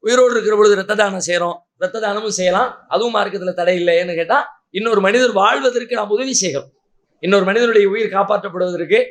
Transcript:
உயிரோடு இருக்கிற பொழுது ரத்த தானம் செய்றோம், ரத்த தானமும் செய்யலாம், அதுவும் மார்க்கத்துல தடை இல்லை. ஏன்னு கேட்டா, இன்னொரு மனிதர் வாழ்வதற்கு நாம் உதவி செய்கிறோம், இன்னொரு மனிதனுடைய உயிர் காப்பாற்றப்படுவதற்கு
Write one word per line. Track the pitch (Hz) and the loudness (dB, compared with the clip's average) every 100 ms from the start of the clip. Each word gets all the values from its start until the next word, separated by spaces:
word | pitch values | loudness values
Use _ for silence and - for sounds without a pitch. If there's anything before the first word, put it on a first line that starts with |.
உயிரோடு | 214 247 247 | 2 4 4
இருக்கிற | 233 202 214 | 2 0 4
பொழுது | 214 | 4
ரத்த | 202 190 | 4 0
தானம் | 208 202 190 160 | 0 0 -2 -4
செய்றோம், | 175 175 175 _ _ | -2 -2 -6 _ _
ரத்த | 180 220 | -6 -4
தானமும் | 214 202 220 180 | -4 -4 -6 -2
செய்யலாம், | 180 185 247 - _ | 0 2 0 -4 _
அதுவும் | 175 240 | -2 -2
மார்க்கத்துல | 220 196 196 180 | -2 -4 -4 -6
தடை | 180 175 180 | -2 0 0
இல்லை. | 175 170 | 2 0
ஏன்னு | 180 | 0
கேட்டா, | 165 165 254 - - _ | -4 0 0 -2 -14 _
இன்னொரு | 180 226 214 | -6 0 2
மனிதர் | 190 233 254 | 2 2 2
வாழ்வதற்கு | 202 202 269 269 240 233 | 4 2 2 0 -2 -4
நாம் | 233 208 208 | -6 -2 -4
உதவி | 262 | -2
செய்கிறோம், | 240 185 139 - _ _ _ _ _ | -4 -2 -6 -10 _ _ _ _ _
இன்னொரு | 165 202 | 0 2
மனிதனுடைய | 190 214 240 214 202 | 2 0 2 4 2
உயிர் | 208 214 | 0 -2
காப்பாற்றப்படுவதற்கு | 185 196 208 202 180 180 175 160 208 247 | -2 0 -2 -4 -4 -4 -4 0 0 0